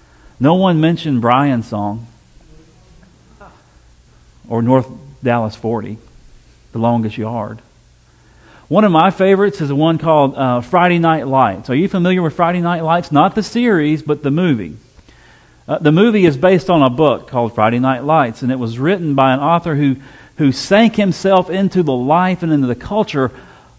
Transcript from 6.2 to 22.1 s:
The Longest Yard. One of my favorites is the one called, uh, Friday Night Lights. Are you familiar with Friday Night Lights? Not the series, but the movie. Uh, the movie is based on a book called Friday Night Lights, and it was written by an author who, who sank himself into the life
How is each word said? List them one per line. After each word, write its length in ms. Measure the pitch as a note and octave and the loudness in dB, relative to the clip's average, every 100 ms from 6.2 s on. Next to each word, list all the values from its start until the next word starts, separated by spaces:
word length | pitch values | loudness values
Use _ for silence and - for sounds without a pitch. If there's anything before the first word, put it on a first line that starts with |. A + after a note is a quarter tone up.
| - - _ _ _ | -20 -20 _ _ _
The 60 | A#2 | -4
Longest 380 | A#2 A#2+ A2 G#2+ | -2 0 -2 -6
Yard. 460 | G#2+ A#2+ G#2+ A2+ - _ _ _ _ _ _ _ - - - | -8 -6 -8 -12 -20 _ _ _ _ _ _ _ -20 -20 -4
One 160 | E3+ | 2
of 80 | G#3 | 2
my 180 | D#3+ F#3 | 4 2
favorites 500 | - F#3+ F#3+ G3+ G3+ | 2 2 2 0 -2
is 80 | C#3+ | -4
the 80 | C#3 | 0
one 200 | D#3+ D#3+ | 0 0
called, 380 | D#3+ D#3 C#3 | 2 2 2
uh, 260 | C3+ C3 B2 | 0 -2 -2
Friday 380 | A#2 F3+ F3+ F3 | 0 2 2 2
Night 280 | E3 D#3+ C3 | 2 0 0
Lights. 440 | C3+ A#2 F#2 - | 2 2 0 -4
Are 40 | |
you 140 | C3 F#3+ | -2 0
familiar 320 | F#3+ F3 F#3 | 0 0 0
with 140 | E3 | -2
Friday 260 | - E3+ F3+ | -2 -2 0
Night 220 | E3+ F3 | -2 -2
Lights? 280 | D#3+ E3+ F3 | -2 -2 0
Not 240 | D3 F#3 | 2 2
the 80 | G#3+ | 0
series, 600 | F#3 A#3 A#3+ F3+ D3+ D#3 | -4 -2 0 2 0 -2
but 200 | C#3+ D3 | -2 -4
the 80 | C#3+ | -2
movie. 460 | D3+ F3+ A#2+ E2 - _ _ - - - - _ _ - | 0 0 0 -4 -14 _ _ -20 -20 -20 -20 _ _ -8
Uh, 120 | D3+ | -2
the 140 | D3+ | 2
movie 340 | D#3+ A#3 G#3+ F3 | 4 4 4 2
is 100 | C3 | 2
based 320 | F#3 F#3 - | 2 2 2
on 140 | E3+ | 2
a 80 | C3 | 2
book 380 | A#2+ D3+ G2+ - | 2 0 0 -4
called 260 | C3 A#2 | -4 -4
Friday 240 | A2 G#2+ A#2+ | 0 0 0
Night 260 | C3 C3 | 0 -2
Lights, 380 | C#3+ D#3+ B2+ A2+ | 0 0 0 -4
and 100 | B2+ | -6
it 60 | C3 | -4
was 200 | A#2 A2+ | -6 -4
written 360 | C#3+ G3 E3 | -2 -2 -2
by 180 | C#3 C3+ | 2 2
an 80 | C3 | 2
author 340 | C#3+ E3+ E3+ | 0 0 0
who, 220 | C#3+ C#3+ C3 - - - - | 0 0 -2 -6 -20 -16 -2
who 160 | D3 | 0
sank 440 | B2+ - G3 A3+ A3 | 0 0 2 2 2
himself 520 | G3 - F#3+ F#3+ F3+ | -2 -2 2 2 0
into 340 | F#3 G3 F3+ | -2 -2 0
the 120 | D#3 | 0
life 480 | B2+ B2+ | 0 0